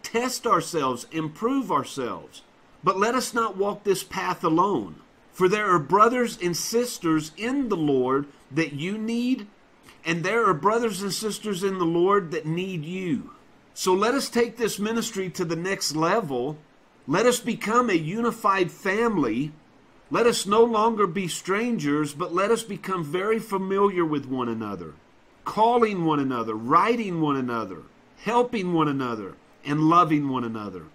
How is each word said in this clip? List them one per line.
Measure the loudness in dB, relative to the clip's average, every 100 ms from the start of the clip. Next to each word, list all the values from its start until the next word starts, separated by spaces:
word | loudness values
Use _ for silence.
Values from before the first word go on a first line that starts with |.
test | -4 -2 -2 -2 2
ourselves, | 2 2 -2 0 -2 -6
improve | -6 -6 -4 -2 0 0
ourselves. | -2 -2 -6 -6 -6 -12 -20 _ _ _ -4
But | -2 2
let | 2
us | 0 -2
not | -2 -2 0
walk | -2 -2
this | -2 -2
path | -2 -6 -4 -2
alone. | 2 4 4 0 -4 -12 -20 _ _
For | 0 2
there | 2 4
are | 2
brothers | 4 6 6 4 -2 -2
and | -2 -2
sisters | -2 -2 -2 -4 0 0 -2 -8
in | -4 -2 -2
the | 0
Lord | 2 2 2 0 -2 -14 _
that | -4 -2
you | -4 -6 -4
need, | -4 -2 0 -2 -6 _ _ _ -20 -10 -4
and | -2
there | 0 2 2
are |
brothers | 2 2 2 0 -2
and | -6
sisters | -4 -4 -6 -6 -2
in | -2 0
the | 0
Lord | 4 4 4 2
that | -6 -4
need | -4 -4 -6 -6
you. | -6 -2 -4 -4 -20 -20 _ _
So | -4 0
let | 2 2
us | 0 0
take | 0 0 0
this | -4 -2
ministry | -2 -2 -4 -4 -6
to | -4
the | -4 -4
next | -4 -4 -2
level. | 0 2 0 0 -4 -4 -6 _ _ _ _ -2
Let | 4 4
us | 2
become | -4 -4 0 2 2
a | 0
unified | 0 -2 -2 0 0 2 -2
family. | -2 -4 0 0 2 0 -2 -6 -10 -20 _ _ -20 _
Let | 2 4
us | 2 2
no | 4
longer | 6 6 2 2 0
be | 0 -4
strangers, | -6 -2 -2 0 -2 0 0 -2
but | -4 -4
let | 0 2
us | 2
become | 0 -10 -4 -4
very | -2 -2 0 -2
familiar | -2 -4 -2 2 2 2 0
with | -2 -2
one | -4 -2
another, | -4 -6 -8 -10 -16 _ _ _ _
calling | -8 2 4 4 2 2 0
one | 2
another, | 0 -2 -4
writing | -4 2 4 4 0 -2 -2
one | 0 0
another, | -2 -4 -6 -12 -16 _ _ -8
helping | 0 2 2 0 0
one | 2 2
another, | 0 -4 -6 -8 -14 _ _ -4
and | 2 6
loving | 6 4 2 0
one | -2
another. | -4 -6 -10 -12 -16